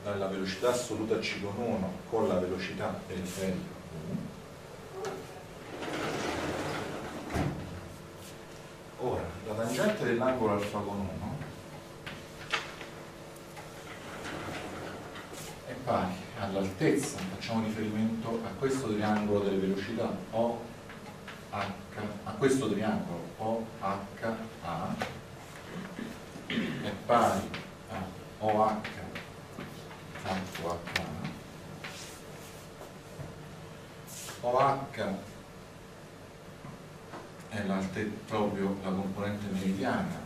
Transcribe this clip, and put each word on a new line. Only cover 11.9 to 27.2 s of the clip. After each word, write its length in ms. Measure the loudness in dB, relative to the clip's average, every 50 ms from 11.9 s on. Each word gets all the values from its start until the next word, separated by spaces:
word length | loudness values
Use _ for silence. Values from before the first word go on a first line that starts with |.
| -12 -10 -8 -8 -8 -8 -10 -10 -10 -10 -2 0 0 0 0 -4 -8 -8 -10 -10 -10 -10 -12 -12 -12 -12 -12 -12 -12 -12 -12 -12 -12 -12 -12 -10 -10 -10 -10 -10 -10 -10 -8 -8 -8 -6 -6 -6 -6 -4 -4 -4 -4 -4 -6 -6 -6 -6 -6 -6 -6 -8 -8 -8 -10 -10 -10 -10 -8 -8 -8 -8 -8 -8 -6
è 60 | -6 -6 -2 2
pari 300 | 4 6 6 6 4 0 -2 -6 -8 -4 -2
all'altezza, 800 | -2 2 2 2 2 2 4 6 8 8 8 6 4 0 -2 -2 -4 -4 -4
facciamo 300 | -4 -2 2 2 4 4
riferimento 760 | 2 2 0 0 2 4 4 4 4 4 2 0 0 0 0 0
a 40 | -2
questo 440 | -2 2 2 4 4 2 2 2 4
triangolo 460 | 4 6 6 6 6 6 6 6 6
delle 180 | 6 6 6 6
velocità 500 | 6 6 4 4 2 0 2 2 2 2 0 -2 -4 0
O 320 | 4 4 4 4 4 0 -4 -8 -10 -10 -12 -12 -12 -10 -10 -12 -12 -10 -10 -10 -10 -10 -8 -4
H, 160 | -2 0 0 0 -2 -6 -8 -8 -6 -4 -4 -4 -4 -4
a 80 | -6 -6
questo 400 | 0 6 6 8 8 6 6 2
triangolo 540 | 2 4 4 4 2 2 0 -2 -4 -6 -6 -8 -6 -2
O 280 | 0 2 2 2 0 -4 -6 -2
H 540 | 0 0 0 0 -4 -8 -6 -2 0 0 0 0 -4 -8 -8 -6
A 320 | -4 -4 -2 0 0 0 0 0 0 -4 -4 -8 -10 -12 -12 -12 -12 -12 -12 -10 -10 -8 -8 -6 -6 -6 -6 -6 -6 -6 -8 -10 -10 -10 -10 -10 -6
è 460 | 0 0 2 2 2 -2 -2 -2 -2 -2 -2 4
pari 460 | 8 8 8